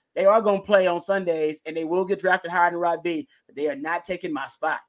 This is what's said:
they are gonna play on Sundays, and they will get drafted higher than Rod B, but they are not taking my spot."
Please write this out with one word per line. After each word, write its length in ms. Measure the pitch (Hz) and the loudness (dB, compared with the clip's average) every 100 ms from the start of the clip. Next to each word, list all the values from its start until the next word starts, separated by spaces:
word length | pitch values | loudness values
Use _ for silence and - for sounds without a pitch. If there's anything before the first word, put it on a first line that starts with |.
| _ 165 | _ 4
they 100 | 196 | 6
are 160 | 220 | 6
gonna 200 | 208 196 | 4 0
play 260 | 196 202 180 | 2 4 4
on 120 | 170 | 0
Sundays, 600 | 180 196 180 160 156 151 160 | -2 -2 0 0 -2 -4 -10
and 100 | 160 | -8
they 80 | |
will 220 | 160 180 185 | -4 -2 -2
get 160 | 196 | -2
drafted 280 | 185 190 170 | 0 0 0
higher 200 | 180 175 | 0 0
than 80 | 170 | 2
Rod 240 | 170 156 | -2 -2
B, 240 | 170 160 143 _ _ | -4 -6 -8 _ _
but 100 | 135 | -6
they 100 | 151 | -6
are 60 | 139 | -4
not 280 | 156 170 - | -6 -6 -6
taking 260 | 175 175 | -8 -8
my 140 | 143 131 | -8 -10
spot." 320 | - 156 139 | -8 -6 -6